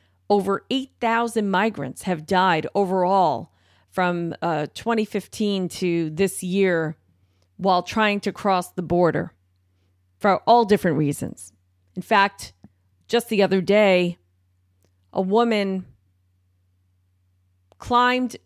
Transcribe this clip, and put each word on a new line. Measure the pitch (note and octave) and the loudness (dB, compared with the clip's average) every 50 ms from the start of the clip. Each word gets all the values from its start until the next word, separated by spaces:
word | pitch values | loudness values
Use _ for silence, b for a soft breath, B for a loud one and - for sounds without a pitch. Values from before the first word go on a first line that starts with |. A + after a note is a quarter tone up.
| _ _ _ _ _ - | _ _ _ _ _ 0
Over | G#3 G#3 F#3+ G3 G3 - - - | 0 0 0 0 -4 -4 -4 -4
eight | B3 C4+ C4+ - _ _ | -6 -6 -6 -8 _ _
thousand | - A3+ A3+ A#3 A#3 A#3 A3+ A3+ G#3 G3 | -4 -2 0 0 -2 -2 -2 -4 -2 0
migrants | F#3+ F#3 G#3 A3+ G#3 - D3 B2+ - - - | 0 0 0 0 -2 -6 -8 -10 -12 -10 -6
have | F#3+ F3+ D#3 D#3 | -6 -6 -6 -4
died | - F#3+ F3+ F#3 F#3+ E3+ D#3 D#3 - - | 0 0 2 4 2 2 0 -2 -2 -2
overall | G3+ G3+ F3+ F#3 F#3 F3+ F3+ G3 G3 F3+ D#3 C3 A#2 D#3+ - _ _ _ _ _ _ _ _ | -2 -2 0 0 0 0 2 2 2 2 2 0 -2 -6 -12 _ _ _ _ _ _ _ _
from, | - - F3+ F3 F3 E3+ E3+ E3 - - | -4 -2 -2 -2 -2 -2 -4 -6 -6 -6
uh, | - E3+ D#3+ D3+ D#3 - - | -4 -4 -2 -2 -4 -6 -10
twenty | - - A#3 A#3 A3 G#3+ | -8 -6 -2 -2 -2 -2
fifteen | - - G3+ - - - - A3 G#3 G3+ F#3+ F3+ E3 | -2 -4 -6 -8 -8 -6 -4 -2 -2 -2 -2 -4 -6
to | - - F#3 F3+ E3+ E3+ E3 D#3 | -6 -4 -4 -2 0 -2 -2 -4
this | D#3 D#3 G3 F#3 - - - | -2 -2 -2 -2 -2 -6 -6
year | F3+ F3+ G3 G3 F#3 F3 E3 D#3+ D#3 D#3 - _ _ _ _ _ _ _ _ _ _ _ | -4 0 0 2 2 2 0 -2 -4 -6 -10 _ _ _ _ _ _ _ _ _ _ _
while | - F#3 G3 F#3 F3+ F3 | -4 0 2 2 2 0
trying | - - A3 A3 G#3 G3+ G3+ | -2 -2 0 0 0 0 -2
to | - G#3 | -4 -6
cross | F3 - - G#3 F#3+ F3+ F3+ - | -6 -4 -2 0 0 0 -2 -4
the | - - F3 | -8 -10 -4
border | C#3+ E3+ F3 F3+ E3 D3+ - E3+ E3+ - _ _ _ _ _ _ _ _ _ _ _ _ _ _ _ _ | -2 0 2 2 2 2 0 -4 -6 -10 _ _ _ _ _ _ _ _ _ _ _ _ _ _ _ _
for | _ - G3+ F#3 - - | _ 0 2 2 2 4
all | - A#3 A#3+ A#3 | 4 4 4 6
different | F#3+ G#3+ - - F3+ D3+ D3 | 4 2 2 2 0 0 0
reasons. | D3+ C#3+ - - - - - - - - _ _ _ _ _ _ _ _ _ | 0 -2 -2 -4 -8 -10 -10 -14 -20 -20 _ _ _ _ _ _ _ _ _
In | F#3 - | -14 -4
fact, | - A3 G3+ G3 G3+ - - - - - _ - - _ _ _ _ _ _ _ - | 0 2 4 4 2 0 -6 -16 -18 -20 _ -20 -20 _ _ _ _ _ _ _ -4
just | - A#3 - - | -2 -2 -2 0
the | A3+ G3+ G3 | 0 2 2
other | F#3 F#3+ F#3+ | 2 2 0
day, | F3 F#3+ G3+ G#3+ G#3+ G3 F#3 F3+ F3+ F3 E3+ - _ _ _ _ _ _ _ _ _ _ _ _ _ _ _ _ _ _ - | 2 2 4 4 6 6 4 4 2 0 -4 -8 _ _ _ _ _ _ _ _ _ _ _ _ _ _ _ _ _ _ -6
a | G3 | -4
woman | F#3+ F#3 G3 A3+ A#3+ A#3 A3 G#3 G3+ G3 F#3+ F#3+ F#3 - - _ _ _ _ _ _ _ _ _ _ _ _ _ _ _ _ _ _ _ _ _ _ _ _ _ _ _ _ _ _ _ _ _ _ _ _ _ | -2 0 2 2 2 2 2 0 0 -2 -4 -6 -8 -10 -18 _ _ _ _ _ _ _ _ _ _ _ _ _ _ _ _ _ _ _ _ _ _ _ _ _ _ _ _ _ _ _ _ _ _ _ _ _
climbed | - - B3 A#3+ B3 B3 B3 B3+ B3+ A#3 - - - | -6 -2 2 2 2 2 2 0 -2 -4 -6 -10 -8